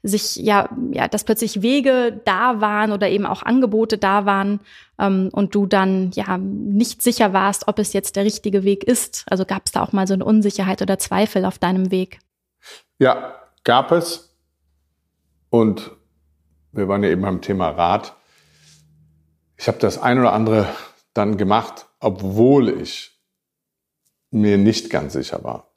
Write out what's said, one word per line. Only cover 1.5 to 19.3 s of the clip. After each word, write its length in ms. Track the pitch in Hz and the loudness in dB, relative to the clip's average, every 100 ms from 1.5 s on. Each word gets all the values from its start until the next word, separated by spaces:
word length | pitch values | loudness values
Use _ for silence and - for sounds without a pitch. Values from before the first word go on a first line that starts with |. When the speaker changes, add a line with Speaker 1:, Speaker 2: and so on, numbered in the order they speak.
| 202 | -2
Speaker 1:
Wege 580 | 220 277 269 254 240 214 - | 0 2 2 2 0 -2 -2
da 340 | 190 247 220 | 0 0 0
waren 320 | 214 208 214 | 0 0 0
oder 180 | 202 190 | 0 0
eben 160 | 202 202 | 0 -2
auch 180 | 190 | -4
Angebote 540 | - 254 247 214 220 214 | 0 2 2 0 0 0
da 280 | 196 202 202 | 2 2 2
waren, 340 | 196 196 202 - - _ - | 0 0 -4 -8 -20 _ -4
ähm, 300 | 196 190 190 | 0 2 0
und 240 | - 196 208 | -2 -2 0
du 100 | 196 | 2
dann 460 | 202 190 190 190 | 2 2 0 -2
ja 240 | 185 196 185 | -4 -6 -6
nicht 640 | 196 202 208 202 240 - | -4 -6 -2 0 0 0
sicher 300 | 247 240 214 | -2 2 2
warst, 380 | 190 190 196 - | 2 0 0 -4
ob 100 | 208 | -2
es 140 | 202 | -2
jetzt 240 | 196 196 202 | -2 -4 -2
der 80 | 202 | -2
richtige 380 | 208 208 196 | -2 -2 0
Weg 200 | 190 196 | 2 0
ist? 400 | - 247 - - - | 2 0 -2 -12 -4
Also 160 | 190 190 | -4 -2
gab's 260 | 196 - | -4 -4
da 100 | - | -2
auch 120 | - | -2
mal 140 | 196 190 | 0 0
so 60 | |
eine 120 | 190 - | 0 2
Unsicherheit 560 | 214 202 196 190 190 | 4 2 -2 -4 -2
oder 180 | 190 190 | -2 -2
Zweifel 460 | - 185 214 196 185 | -2 0 0 0 -2
auf 120 | - | -2
deinem 320 | 175 185 185 | -2 0 0
Weg? 300 | 185 185 - _ _ _ _ - - _ _ | -2 -4 -10 _ _ _ _ -20 -20 _ _
Speaker 2:
Ja, 360 | 127 - - - _ _ | 2 2 -4 -18 _ _
gab 280 | - 120 135 | 2 2 4
es. 440 | 170 170 - _ _ _ _ _ _ _ _ _ _ _ _ _ | 0 0 -10 _ _ _ _ _ _ _ _ _ _ _ _ _
Und 420 | 117 110 98 - - _ _ _ _ _ _ _ | 2 2 0 -10 -20 _ _ _ _ _ _ _
wir 160 | - 95 | -6 -2
waren 160 | 101 | 0
ja 60 | 98 | 0
eben 120 | 90 | 0
beim 200 | 98 90 | -2 -4
Thema 280 | - 98 82 | -4 -2 -2
Rat. 460 | 76 85 104 - - _ _ _ _ _ _ _ _ _ _ _ | 0 0 0 -4 -20 _ _ _ _ _ _ _ _ _ _ _